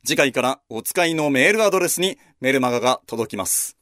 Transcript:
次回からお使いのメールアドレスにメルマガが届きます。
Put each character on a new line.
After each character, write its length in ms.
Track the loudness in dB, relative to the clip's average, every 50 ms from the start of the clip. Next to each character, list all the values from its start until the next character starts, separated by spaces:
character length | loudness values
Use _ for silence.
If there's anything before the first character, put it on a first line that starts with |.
| _
次 100 | -2 2
回 160 | 2 2 2
か 100 | 2 0
ら 200 | -2 -2 -2 _ _ _
お 120 | -12 -8
使 240 | -8 -4 -2 0 0
い 100 | 0 0
の 140 | 0 0 0
メ 200 | 2 4 4 4
ー 40 | 4
ル 100 | 4 2
ア 60 | 2
ド 100 | 2 2
レ 100 | 0 0
ス 100 | -2 -2
に 180 | -2 -4 -4 _ _ _ _ _
メ 140 | -2 0 0
ル 80 | 0
マ 100 | 0 0
ガ 80 | -2 0
が 220 | 2 0 0 0 _
届 260 | -10 -6 -6 -6 -6
き 60 | -6
ま 80 | -8 -4
す。 320 | -4 -4 -4 -4 -6 -12 _